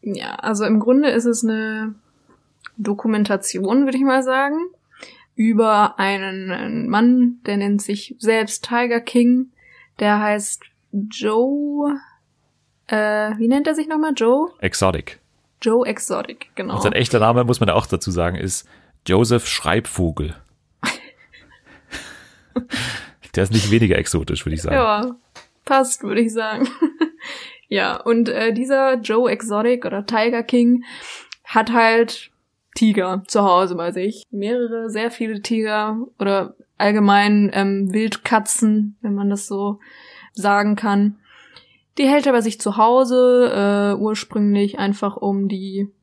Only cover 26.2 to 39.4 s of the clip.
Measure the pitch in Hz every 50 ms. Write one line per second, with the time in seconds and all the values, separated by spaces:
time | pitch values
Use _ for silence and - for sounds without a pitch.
26.2 | 233 226 220 226 220 220 214 220 277 247 - - 330 - - - 330 320 - _
27.2 | - - - - - - - - _ _ 202 196 185 - - - - - 233 233
28.2 | 233 262 247 220 220 226 226 240 254 262 277 269 269 269 262 247 214 - 220 226
29.2 | 247 226 202 208 - 226 208 208 214 240 247 247 - 214 214 196 202 202 233 220
30.2 | 214 233 240 233 233 - - 247 240 233 247 247 240 - - - - - - -
31.2 | - _ - _ _ - - 202 226 233 233 240 226 226 226 226 233 226 - -
32.2 | - - _ _ _ _ _ _ _ _ _ - 233 220 202 208 185 185 190 202
33.2 | 190 - - 226 202 196 180 180 190 180 180 165 165 175 175 180 180 208 220 -
34.2 | - _ 247 202 196 208 240 247 240 233 226 233 226 226 214 214 220 - 285 -
35.2 | 233 220 220 202 208 - 233 220 220 214 214 214 214 214 214 220 240 247 _ _
36.2 | 196 196 196 196 185 - - _ - _ _ _ 208 202 208 214 208 202 202 202
37.2 | 208 208 208 208 208 196 - - 196 196 196 196 196 190 185 214 220 226 220 -
38.2 | _ - - 220 208 - - - - 214 214 214 214 208 208 _ - 220 202 202
39.2 | 202 202 202 202